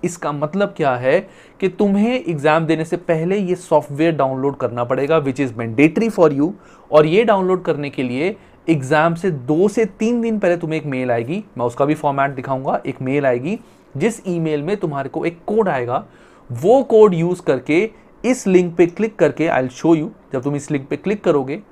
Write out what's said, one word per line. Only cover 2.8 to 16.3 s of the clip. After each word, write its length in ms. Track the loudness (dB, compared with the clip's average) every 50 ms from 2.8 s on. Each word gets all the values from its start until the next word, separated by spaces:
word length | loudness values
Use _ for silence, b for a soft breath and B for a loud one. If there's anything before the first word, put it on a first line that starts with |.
| 0
से 120 | -4 -6
पहले 400 | -6 -2 -2 0 0 0 0 0
ये 180 | 0 0 -2 -4
सॉफ्टवेयर 640 | -4 -2 0 0 0 0 0 -2 0 0 0 2
डाउनलोड 400 | 0 -2 -2 -2 -2 -2 -4 -2
करना 280 | -2 -6 -4 -2 -4 -2
पड़ेगा, 380 | -2 -2 -2 0 0 0 0 0
which 160 | -2 -2 -2
is 120 | -4 -4 -2
mandatory 640 | -6 -6 -4 2 4 4 4 4 0 -2 -2 2 4
for 200 | 4 4 4 2
you। 100 | -2 -2 -2 B B B B B B B
और 140 | 4 4 6
ये 180 | 6 4 4 4
डाउनलोड 380 | 4 2 2 2 0 0 0
करने 280 | 0 -4 -4 -2 -4 -6
के 120 | -4 -4
लिए 340 | -4 -2 -2 -2 -2 -4 -4 B B B B B _ 0
एग्जाम 460 | 0 0 0 0 2 2 4 2 0
से 160 | 0 -2 -4
दो 380 | -4 -4 -2 -2 2 2 2 2
से 160 | 2 0 -2
तीन 360 | -2 -2 -4 -2 -2 0 0
दिन 180 | -2 -2 -2 0
पहले 180 | 0 0 0
तुम्हें 240 | 0 -2 -4 -4 -4
एक 60 | -4
मेल 240 | -4 -4 -2 -2 0
आएगी, 340 | 0 -2 -2 -4 -6 -8 -8 -10 -8 -4
मैं 80 | -4
उसका 180 | -4 0 0 0
भी 100 | 0 0
फॉर्मेट 360 | -2 -2 -2 0 0 -2 -2
दिखाऊंगा। 500 | -2 -8 -6 -6 -6 -4 -2 -4 -4 -4 -4
एक 160 | -8 -8 -6
मेल 240 | -4 -2 0 0 2
आएगी 320 | 2 0 0 -2 -6 -6 -6 b b b b b b -6
जिस 320 | -2 -2 -2 -2 -4 -6 -6
ईमेल 340 | -4 -2 -2 -2 -2 -2
में 140 | -2 -4 -4
तुम्हारे 320 | -4 -4 -6 -6 -6 -8 -6
को 160 | -6 -4 -4
एक 120 | -4 -6 -6 -8
कोड 220 | -4 -4 -2 -2 -2
आएगा, 360 | -4 -4 -4 -4 -4 -6 -6 B B B B B